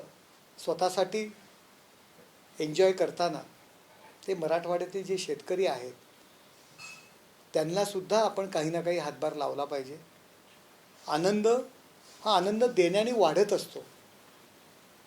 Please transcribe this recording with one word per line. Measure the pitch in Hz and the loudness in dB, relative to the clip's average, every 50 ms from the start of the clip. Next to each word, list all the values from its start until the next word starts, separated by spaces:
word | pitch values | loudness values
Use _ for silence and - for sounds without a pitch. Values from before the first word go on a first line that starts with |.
| - - - - - - - - - - - - - | -6 -14 -20 -20 -20 -20 -20 -20 -20 -20 -20 -10 -4
स्वतःसाठी | 175 156 - 180 180 180 202 185 180 214 220 214 214 - - - - - - - - - - - - - - - - - - - - - - - - - - | -4 -2 0 0 0 2 0 -2 0 -2 -4 -6 -6 -10 -16 -20 -20 -20 -20 -20 -20 -20 -20 -20 -20 -20 -20 -20 -20 -20 -20 -20 -20 -20 -20 -20 -14 -10 -8
एन्जॉय | 160 151 156 165 190 190 | -6 -2 2 4 4 4
करताना | 185 185 170 147 - - 175 170 156 135 - - - - - - - - - - - - - - - - - | 4 2 0 -2 -2 -2 -2 -2 -2 -4 -10 -14 -20 -20 -20 -20 -20 -20 -20 -20 -20 -20 -20 -20 -20 -12 -6
ते | - 190 | -6 -4
मराठवाड्यातील | 175 156 151 160 170 170 170 175 175 180 175 - 196 | -2 0 0 0 0 0 -2 -2 -2 -2 -4 -6 -6
जे | 185 180 190 185 | -4 -4 -4 -4
शेतकरी | - - 143 - - - 185 185 190 | -4 -4 -6 -6 -4 -4 -2 0 0
आहेत | 170 139 120 123 127 127 - - - - - - - - - - - - - - - - - - - - - - - - - - - - - - - - | 0 -2 -4 -8 -12 -14 -16 -20 -20 -20 -20 -20 -20 -20 -20 -20 -20 -20 -20 -20 -20 -20 -20 -18 -18 -18 -20 -20 -20 -20 -20 -20 -20 -20 -20 -10 -4 -2
त्यांनासुद्धा | 160 156 160 170 196 202 202 202 185 180 - 202 220 220 | -2 -2 0 0 -2 -2 -2 -4 -6 -2 0 2 2 2
आपण | 202 - 196 196 | 2 0 -2 -4
काही | 190 196 165 151 160 | -4 -2 -2 -2 0
ना | 170 170 | -2 -2
काही | 165 175 175 170 | 0 0 -2 -2
हातभार | 147 147 143 131 156 156 151 | -2 -6 -6 -4 -4 -4 -2
लावला | 147 139 131 131 139 143 | -2 -4 -4 -2 -4 -4
पाहिजे. | 139 151 139 131 131 151 175 170 - - - - - - - - - - - - - - - - - - - - - | -4 -4 -6 -6 -8 -12 -16 -18 -20 -20 -20 -20 -20 -20 -20 -20 -20 -20 -20 -20 -20 -20 -20 -20 -20 -20 -12 -6 -2
आनंद | 151 156 170 190 208 214 208 226 240 254 262 - - - - - - - - - - - - | 0 2 2 2 4 4 4 4 4 2 0 -4 -12 -20 -20 -20 -20 -20 -20 -20 -16 -6 0
हा | 214 208 | 4 4
आनंद | 180 180 202 214 220 247 | 4 4 2 2 2 2
देण्याने | 240 240 190 175 170 185 208 220 240 | 2 4 4 4 4 4 2 2 2
वाढत | 247 226 185 156 147 180 202 - | 4 4 4 6 6 4 4 4
असतो. | 202 160 - - - 135 - - - - - - - - - - - - - - - - - - - - - - - - - | 2 -2 -2 -4 -12 -16 -16 -16 -20 -20 -20 -20 -20 -20 -20 -20 -20 -20 -20 -20 -20 -20 -20 -20 -20 -20 -20 -20 -20 -20 -20